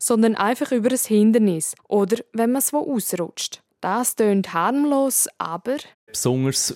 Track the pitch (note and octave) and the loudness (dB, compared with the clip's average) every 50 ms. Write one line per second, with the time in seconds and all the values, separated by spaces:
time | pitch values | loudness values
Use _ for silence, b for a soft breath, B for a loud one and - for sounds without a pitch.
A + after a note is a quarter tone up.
0 | - - A#3+ A3 A3 A3+ A3 - G3 G#3 B3+ - G3 - C4 A#3+ G#3 A3 B3+ B3+ | -2 0 2 4 4 4 2 2 0 0 0 -2 -2 -2 -2 0 0 0 0 0
1 | - - A3 G#3 G#3 A3 A3 A#3+ G#3+ G3+ E3+ D#3+ D3+ - - - _ _ - G#3 | -2 2 4 4 6 6 6 6 4 4 2 0 -4 -8 -10 -12 _ _ 0 0
2 | G3+ F3+ A3 A#3+ - - - A3+ A3+ A#3 B3 C#4 C4+ - - D4 D4+ D#4 C#4 A3 | 2 2 0 -4 -4 -8 -4 -2 -2 0 0 0 -2 -2 -2 -2 -2 -2 -4 -4
3 | - - - F3 E3+ - - - - - - - _ _ _ _ - F3+ G3 A#3 | -4 -4 -4 -4 -6 -6 -8 -10 -10 -10 -10 -14 _ _ _ _ -4 -4 -2 -2
4 | B3 - - - A3+ G#3 G3+ G3 F#3 - - E3 F3 G#3 B3+ C#4+ D4 D4 C#4+ C4+ | -2 -4 -2 0 2 2 2 2 0 0 -2 -2 0 0 2 0 2 2 2 2
5 | C4+ C4+ B3+ - - - - _ - E3 E3 F3 - A#3+ C4+ D4 - - _ _ | 0 0 0 -2 -2 -4 -4 _ -8 -8 -8 -8 -6 -6 -6 -6 -8 -14 _ _
6 | _ _ - - - B2+ B2+ C3 C3 C3+ C3+ - - - - | _ _ -10 -2 -2 0 0 0 0 0 -2 -2 -4 -4 -6